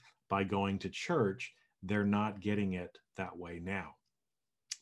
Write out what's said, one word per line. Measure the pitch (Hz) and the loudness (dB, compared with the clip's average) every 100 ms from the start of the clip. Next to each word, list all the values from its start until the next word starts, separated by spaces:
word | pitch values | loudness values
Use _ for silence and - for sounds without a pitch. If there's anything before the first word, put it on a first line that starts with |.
| - _ - | -20 _ -2
by | 98 | 0
going | 95 101 98 98 | 2 2 2 0
to | 92 | -4
church. | - - 165 101 95 - - _ - | -6 0 4 4 2 -8 -14 _ -10
They're | 92 104 | 0 2
not | 101 104 107 101 | 4 4 2 -2
getting | 104 104 98 | 0 2 2
it | 90 90 - _ - | -2 -6 -12 _ -8
that | 90 87 | -8 -8
way | 87 87 | -10 -8
now. | 87 98 80 - _ _ _ _ _ _ - - | -4 -4 -6 -14 _ _ _ _ _ _ -14 -10